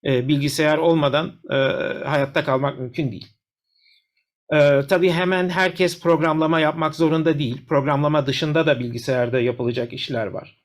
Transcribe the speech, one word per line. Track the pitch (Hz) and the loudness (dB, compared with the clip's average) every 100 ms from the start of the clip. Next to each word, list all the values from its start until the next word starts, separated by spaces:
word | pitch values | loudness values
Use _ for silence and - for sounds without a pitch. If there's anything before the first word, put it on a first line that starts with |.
| - | 0
e, | 131 127 | -2 0
bilgisayar | 147 143 - 151 156 | 0 -2 0 0 2
olmadan, | 165 165 143 143 165 - - | 2 2 2 0 -4 -10 -4
e, | 139 135 - - - | 0 0 0 -4 -6
hayatta | - 143 135 160 | -2 -2 0 -2
kalmak | 151 131 139 139 | -2 -2 -2 -6
mümkün | 127 123 143 | -10 -6 -6
değil. | 92 - _ _ _ _ _ _ _ _ _ _ _ _ | -6 -16 _ _ _ _ _ _ _ _ _ _ _ _
E, | 151 143 139 139 | 4 4 4 2
tabii | 185 180 | 2 4
hemen | 170 180 185 180 | 2 0 0 0
herkes | 175 185 175 180 175 | 0 0 2 -2 0
programlama | 170 160 160 156 160 165 | 2 2 2 2 2 2
yapmak | 151 151 156 | 2 0 -4
zorunda | 156 165 160 160 151 | 0 0 2 2 0
değil. | 135 117 - | -2 -6 -2
Programlama | 147 139 143 147 151 135 | 0 0 0 2 2 0
dışında | 135 156 156 156 | -2 0 0 2
da | 131 | 0
bilgisayarda | 120 117 127 127 120 127 | -2 -8 -4 -2 0 0
yapılacak | 120 120 123 120 120 | 0 -2 -4 -4 -6
işler | 135 - 120 107 | -8 -6 -6 -6
var. | - - _ | -8 -14 _